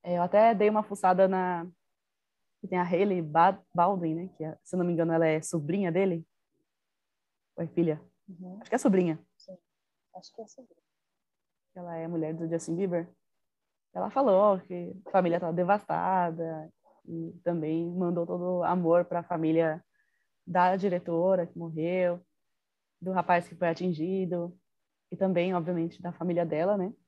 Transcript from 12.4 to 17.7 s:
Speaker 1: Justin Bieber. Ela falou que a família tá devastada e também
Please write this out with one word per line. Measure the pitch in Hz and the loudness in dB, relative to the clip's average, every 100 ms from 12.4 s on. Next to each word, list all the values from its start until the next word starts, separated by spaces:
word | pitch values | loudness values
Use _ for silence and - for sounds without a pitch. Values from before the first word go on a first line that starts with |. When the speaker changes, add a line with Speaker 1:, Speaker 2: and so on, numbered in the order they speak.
| 165 | -4
Speaker 1:
Justin | 165 165 170 | -4 -4 -4
Bieber. | 190 175 170 _ _ _ _ _ _ _ _ | -2 -2 -4 _ _ _ _ _ _ _ _
Ela | 185 196 | -8 -4
falou | 269 269 190 208 190 | 0 4 6 6 2
que | - 180 175 185 - | -4 -10 -10 -14 0
a | |
família | 196 175 175 | 2 2 0
tá | 175 | -2
devastada | 170 175 208 - 160 175 190 175 165 165 160 156 _ _ _ - | -2 2 0 0 -2 0 0 0 -2 -6 -8 -12 _ _ _ -12
e | 165 165 175 | -10 -10 -6
também | - 175 156 | -4 -2 -2